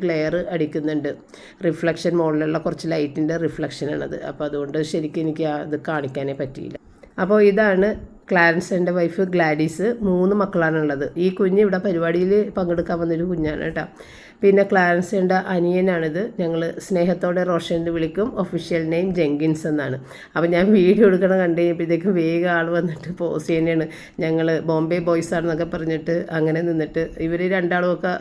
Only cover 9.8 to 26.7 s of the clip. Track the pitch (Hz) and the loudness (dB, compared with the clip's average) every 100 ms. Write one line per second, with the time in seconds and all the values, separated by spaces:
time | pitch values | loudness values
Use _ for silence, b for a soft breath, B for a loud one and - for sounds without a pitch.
9.8 | 214 240 196 180 190 208 196 180 160 160 | -2 -2 0 2 2 2 0 0 2 2
10.8 | 151 139 135 165 185 185 190 196 208 185 | 0 -2 -4 0 0 2 2 4 4 2
11.8 | 202 170 165 175 180 208 208 202 175 170 | 0 0 0 2 2 2 0 -2 -2 -2
12.8 | 170 170 170 165 180 170 151 147 160 160 | -2 -2 -2 -2 -2 -2 -2 -4 -6 -6
13.8 | 156 - B B B B 196 196 196 196 | -8 -12 B B B B 4 6 4 4
14.8 | 175 175 180 196 185 185 - 185 175 180 | 4 2 0 0 2 2 0 0 2 2
15.8 | 185 170 160 165 233 - 165 165 165 - | 2 2 0 -2 -6 -4 -2 -2 -4 -6
16.8 | - 180 180 175 180 180 180 170 - 170 | -2 0 2 2 0 0 0 0 0 -2
17.8 | 165 170 160 175 233 - 185 170 - 170 | -2 -2 -2 -2 -2 -2 -4 -4 -2 -2
18.8 | 160 165 190 180 147 147 160 156 160 151 | 0 0 0 0 0 2 0 0 -2 -2
19.8 | 131 131 B B B 156 170 175 196 214 | -2 -6 B B B -2 2 4 6 6
20.8 | 180 208 202 185 190 190 175 170 170 170 | 6 8 6 6 4 2 2 2 2 0
21.8 | 170 170 185 180 165 170 175 170 165 170 | 0 0 2 2 2 2 2 0 0 0
22.8 | 170 147 160 180 165 156 156 165 165 160 | -2 -4 -10 -6 -4 -4 -2 0 2 0
23.8 | 156 B B B 160 160 165 160 160 160 | -2 B B B -2 0 2 0 0 0
24.8 | 160 175 170 165 165 175 165 160 165 170 | 0 0 0 0 0 -2 -2 -2 -4 -4
25.8 | 160 156 160 170 - 160 156 160 170 | -4 -4 -2 -4 -2 -2 0 0 0